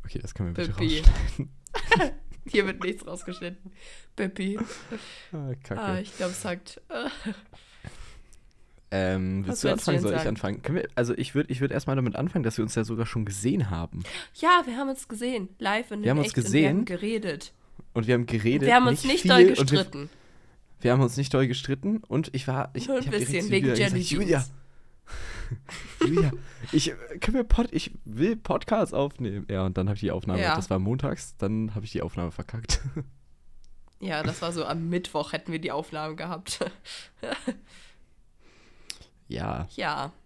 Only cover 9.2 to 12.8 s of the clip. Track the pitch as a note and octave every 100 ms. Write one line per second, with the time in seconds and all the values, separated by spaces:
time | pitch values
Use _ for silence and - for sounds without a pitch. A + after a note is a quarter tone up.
9.2 | F#2 F#2+ G2 A#3+ - A3 - C#3 - -
10.2 | - A2 F#2+ A2 - D#3+ - - A#2+ -
11.2 | B2+ C#3 D3+ B2 C3+ C#3 C#3+ C3+ B2 -
12.2 | D3+ F3+ A2+ A2+ A2 -